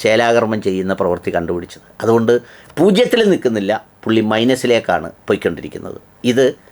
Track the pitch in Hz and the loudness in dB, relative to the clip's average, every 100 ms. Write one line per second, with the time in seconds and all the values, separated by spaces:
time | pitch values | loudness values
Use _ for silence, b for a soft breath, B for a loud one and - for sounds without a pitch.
0 | 110 110 117 117 110 110 98 95 95 95 | 0 2 2 2 0 -2 -2 -2 -2 -2
1 | 92 87 - 87 82 87 87 - - - | -2 -2 -4 -4 -4 -6 -8 -18 -20 -4
2 | 107 117 113 120 B B B - 185 196 | 0 2 2 0 B B B 0 2 2
3 | 247 233 208 170 127 110 98 104 - _ | 2 2 2 2 0 -2 -2 -4 -8 _
4 | 113 110 107 110 120 127 120 117 - 87 | 0 0 2 2 2 0 2 0 0 -2
5 | 78 - - 104 92 78 76 - - - | -4 -8 -4 -2 -2 -4 -10 -14 -14 -16
6 | - _ 123 120 127 - b | -20 _ -2 2 0 -2 b